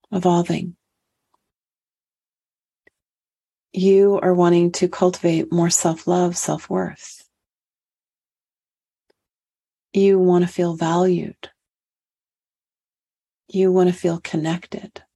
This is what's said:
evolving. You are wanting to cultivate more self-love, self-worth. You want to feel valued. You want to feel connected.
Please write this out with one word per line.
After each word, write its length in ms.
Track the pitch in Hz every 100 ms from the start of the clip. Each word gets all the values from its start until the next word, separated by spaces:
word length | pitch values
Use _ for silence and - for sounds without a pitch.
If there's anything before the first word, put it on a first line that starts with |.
| _
evolving. 640 | 196 180 175 170 170 175 - _ _ _ _ _ _ _ _ _ _ _ _ _ _ _ _ _ _ _ _ _ _ _ _ _ _ _ _ _
You 480 | 185 190 196 202 202
are 120 | 185
wanting 400 | 180 175 175 175
to 160 | - 180
cultivate 600 | - 180 180 175 160 160
more 200 | 170 170
self-love, 680 | - 170 165 - 180 175 175
self-worth. 880 | - 151 - 185 175 151 - - _ _ _ _ _ _ _ _ _ _ _ _ _ _ _ _ _ _ _ _ _ _ _ _ _ _ _
You 260 | 202 196 190
want 260 | 185 180 180
to 60 |
feel 240 | - 175 165
valued. 760 | 165 170 185 170 - - - _ _ _ _ _ _ _ _ _ _ _ _ _ _ _ _ _ _ _ _
You 240 | 190 185
want 160 | 185 180
to 80 | 180
feel 240 | 175 170
connected. 840 | - 160 160 175 - - 196 - -